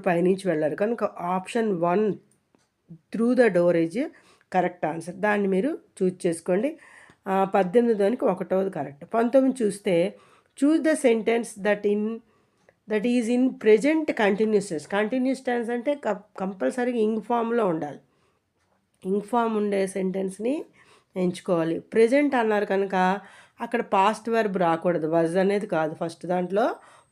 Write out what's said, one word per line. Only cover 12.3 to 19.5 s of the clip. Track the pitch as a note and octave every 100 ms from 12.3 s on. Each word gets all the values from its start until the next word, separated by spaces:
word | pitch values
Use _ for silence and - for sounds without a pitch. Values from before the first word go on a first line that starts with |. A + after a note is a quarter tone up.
| _ _ _ _ _ -
that | G#3+ A#3+
is | B3 A3+
in | B3 C4 -
present | G#3+ G#3+ C#4 D#4+ D4+
continuous | - G3+ F#3+ A3 G#3 G3
tense. | D#3 -
కంటిన్యూస్ | G3+ G#3+ C4 C4 C4
టెన్స్ | B3+ A#3+ A3+
అంటే | A#3+ B3+ C#4+
క-, | A3+ F#3+ - -
కంపల్సరీగా | F#3+ F#3+ C4 B3 B3 A#3+
ఇంగ్ | G#3+ A3
ఫామ్‌లో | - A#3 A3+ A#3 G3
ఉండాలి. | D#3+ D3 - _ _ _ _ _ _ _ _ _ _
ఇంగ్ | F#3+ G3+
ఫామ్ | G3+ A#3+ A3+